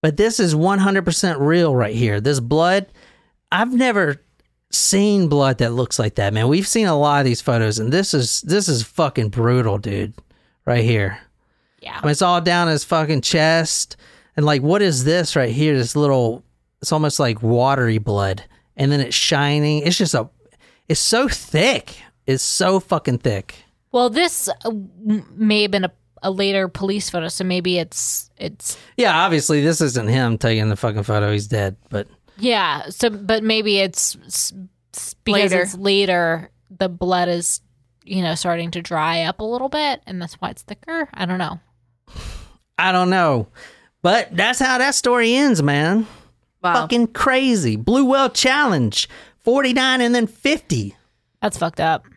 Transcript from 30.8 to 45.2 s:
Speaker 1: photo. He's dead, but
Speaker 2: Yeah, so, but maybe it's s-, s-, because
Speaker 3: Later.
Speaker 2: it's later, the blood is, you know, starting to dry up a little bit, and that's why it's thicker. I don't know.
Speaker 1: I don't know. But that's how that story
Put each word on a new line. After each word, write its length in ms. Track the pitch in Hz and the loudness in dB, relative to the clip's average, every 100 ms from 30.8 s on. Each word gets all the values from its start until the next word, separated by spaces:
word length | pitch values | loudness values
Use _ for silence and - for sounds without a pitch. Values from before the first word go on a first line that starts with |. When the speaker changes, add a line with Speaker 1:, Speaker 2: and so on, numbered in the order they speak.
| 117 107 | -2 -4
Speaker 1:
photo. 280 | 101 107 104 | -2 0 0
He's 140 | 104 104 | -2 -2
dead, 280 | 110 98 95 _ | -2 -4 -6 _
but 180 | 104 104 _ _ - | -8 -8 _ _ -6
Speaker 2:
Yeah, 500 | 233 226 180 147 143 | -2 0 0 -4 -8
so, 220 | 180 240 | -4 -2
but 320 | 208 196 220 | -2 -2 -2
maybe 340 | 220 220 214 196 | 0 0 2 0
it's 400 | 196 - - - - | 0 -2 -4 -6 -8
s-, 260 | - - 190 185 _ _ - | -6 -6 -8 -20 _ _ -14
s-, 180 | - - | -14 -10
because 280 | - 202 202 | -2 0 2
Speaker 3:
Later. 100 | 180 | 0
Speaker 2:
it's 160 | 180 185 | -2 -4
later, 720 | 202 196 202 180 170 165 165 _ _ | 0 0 2 2 0 -2 -6 _ _
the 180 | 185 190 | -6 -6
blood 400 | 175 185 180 175 | -4 -2 0 0
is, 320 | 170 175 - _ _ _ _ | -2 -4 -6 _ _ _ _
you 180 | - 190 | -8 -4
know, 140 | 175 160 | -2 -2
starting 340 | 185 170 170 | -2 -4 -4
to 100 | 170 | -8
dry 380 | 170 165 156 165 | -6 -4 -2 -2
up 160 | 165 185 | -4 -4
a 40 | |
little 260 | 220 240 262 | -6 -6 -4
bit, 320 | 302 302 269 - | -2 -2 -4 -8
and 160 | 180 | -12
that's 140 | 170 - | -12 -10
why 140 | 180 | -12
it's 100 | - | -12
thicker. 460 | - 208 - 330 302 | -18 -18 -10 -8 -8
I 120 | - 180 | -6 -6
don't 140 | 180 | -4
know. 200 | 170 175 _ _ _ _ _ - - - - _ _ - | -6 -8 _ _ _ _ _ -14 -12 -14 -18 _ _ -4
Speaker 1:
I 140 | 180 | 0
don't 180 | 185 180 | 2 2
know. 380 | 185 170 131 104 - - - _ _ | 2 2 2 -2 -10 -20 -20 _ _
But 320 | 175 220 196 170 | 2 2 0 -2
that's 240 | 208 247 | 0 2
how 180 | 262 254 | 0 2
that 160 | 262 | 0
story 400 | 269 254 247 | 0 2 2